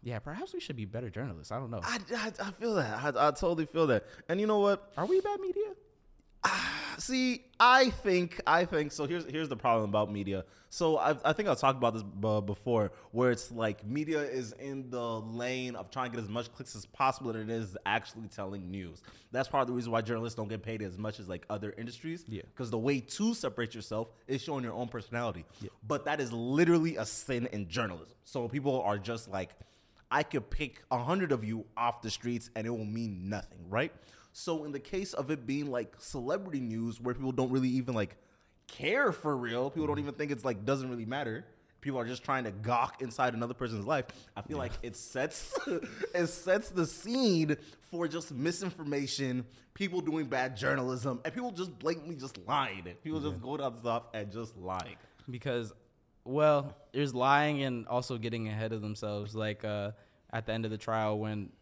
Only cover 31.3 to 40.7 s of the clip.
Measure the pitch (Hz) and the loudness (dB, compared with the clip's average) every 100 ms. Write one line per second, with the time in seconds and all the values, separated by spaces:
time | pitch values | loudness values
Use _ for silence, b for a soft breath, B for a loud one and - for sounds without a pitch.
31.3 | 131 107 113 101 - 120 120 113 - 120 | 2 0 -4 -6 0 0 0 -4 -4 -2
32.3 | 120 - - 110 117 107 113 113 95 92 | -4 -4 -6 -2 -2 -4 -4 -4 -4 -4
33.3 | 104 - 90 85 104 156 - B B B | -4 -6 -14 -4 0 0 -4 B B B
34.3 | - - 165 147 139 - 190 190 - 135 | -10 -2 -2 -2 -8 -4 -4 -2 -4 -2
35.3 | 151 117 139 147 123 110 - - 143 123 | -2 0 -2 0 -2 -4 -8 -8 -6 -2
36.3 | 180 196 147 123 113 113 117 120 123 131 | -2 -2 -4 -2 -2 -2 -2 -4 -2 0
37.3 | 127 131 131 127 127 123 117 101 - b | 2 4 4 4 2 0 0 0 -2 b
38.3 | b b b - - 143 240 277 170 151 | b b b -20 -4 0 4 4 2 0
39.3 | 139 120 120 131 160 151 147 143 131 147 | 0 0 0 0 0 0 0 -2 -4 -2
40.3 | 139 127 107 104 | -2 -2 -2 0